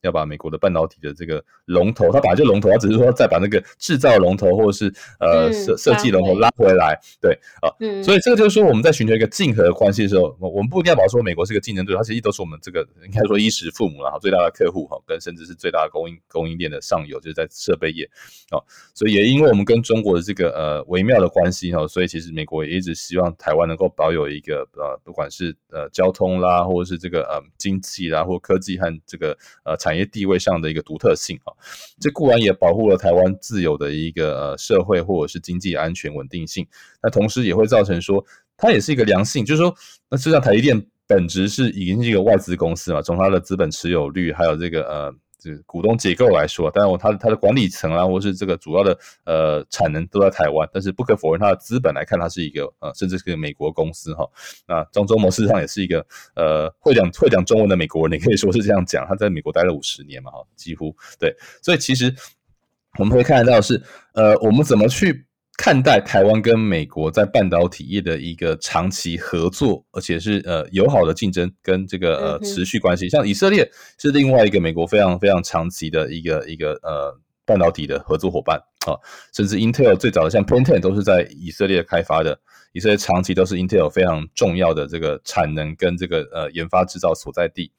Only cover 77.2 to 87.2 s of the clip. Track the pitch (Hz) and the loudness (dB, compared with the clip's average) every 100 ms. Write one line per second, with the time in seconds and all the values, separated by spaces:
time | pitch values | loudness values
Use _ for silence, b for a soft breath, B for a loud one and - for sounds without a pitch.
77.2 | _ _ - 104 85 82 71 69 - 78 | _ _ -2 2 2 0 -8 -8 -4 -4
78.2 | 92 - - 76 _ _ - - B B | -2 -4 -4 -4 _ _ -8 -8 B B
79.2 | B - 101 101 113 120 123 95 120 90 | B -4 -2 0 -2 2 4 4 2 0
80.2 | 80 104 101 127 131 107 92 101 101 92 | 2 0 2 2 4 2 2 0 2 2
81.2 | - 71 85 - 98 92 82 85 85 78 | 0 -10 -16 -4 0 0 0 -4 -2 -2
82.2 | 78 71 b b b 90 107 104 - 90 | -2 -6 b b b -4 0 0 2 0
83.2 | 92 92 92 92 90 101 76 95 90 80 | 0 0 0 0 0 2 2 2 0 0
84.2 | 80 - 104 85 87 78 71 82 80 71 | -6 -2 0 2 0 0 -4 -6 -4 -6
85.2 | - - 78 78 76 80 92 87 87 82 | -6 -2 -2 -2 -6 -2 -2 -2 -4 -4
86.2 | 73 82 73 82 82 92 92 92 87 80 | -4 -10 -8 -8 -2 0 0 -2 -2 -2